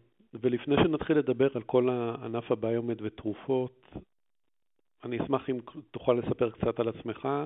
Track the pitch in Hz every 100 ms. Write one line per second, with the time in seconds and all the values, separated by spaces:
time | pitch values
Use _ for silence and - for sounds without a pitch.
0 | _ _ _ 113 123 123 143 143 175 151
1 | - 151 131 120 135 123 - 127 123 123
2 | 117 120 120 117 - 113 113 117 117 104
3 | 107 - 107 101 - 131 127 - - -
4 | - _ _ _ _ _ _ _ _ _
5 | 123 120 135 139 - 123 - - - -
6 | - 120 110 - 117 - 120 110 113 -
7 | 117 - 135 143